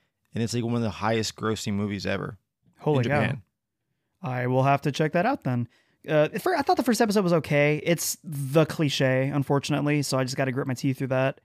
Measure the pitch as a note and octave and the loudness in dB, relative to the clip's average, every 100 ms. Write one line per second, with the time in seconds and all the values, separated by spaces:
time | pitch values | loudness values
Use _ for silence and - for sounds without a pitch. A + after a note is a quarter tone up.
0 | _ _ _ - A2+ A#2+ A#2 A#2+ A2+ - | _ _ _ -6 -4 -2 -2 -2 -2 -2
1 | G#2+ A2+ G#2+ - A2 G#2+ - G2+ G#2 G2+ | 0 0 -2 -4 -4 -4 -4 -4 -2 -4
2 | F#2+ G2 F#2+ G2 _ _ _ _ - D3 | -4 -4 -6 -12 _ _ _ _ 0 0
3 | A#2+ C#3+ A2 C#3 - _ _ _ _ _ | 2 0 0 -4 -10 _ _ _ _ _
4 | _ _ D3+ B2+ B2 B2+ C3+ C#3 D3+ C3+ | _ _ -8 -4 0 2 4 2 2 -2
5 | D#3 E3+ G#3 C#4+ C3+ B2 A#2 _ _ _ | 0 0 0 -2 -2 -2 -4 _ _ _
6 | - D#3 D3+ G3 F#4 E4+ C4+ F4+ C4 G#3+ | 0 2 2 0 -2 0 2 2 2 2
7 | A3+ G#3 F3 E3+ - D3 D3 D3+ - E3+ | 2 2 2 2 2 2 2 2 0 0
8 | - - - C#3+ C3+ D3+ D#3 - D3+ - | -2 -8 -10 -8 0 2 2 2 -2 2
9 | C3+ C3 C3+ C#3+ C3+ C#3+ - C#3+ D3 D3 | 2 2 2 0 0 0 0 0 0 0
10 | C#3 C3 C3 C3+ C3 B2+ C#3 B2+ C#3 B2+ | 0 0 -2 -2 -2 -2 -4 -2 -2 -2
11 | C3 C3 C3+ - | -2 0 0 -2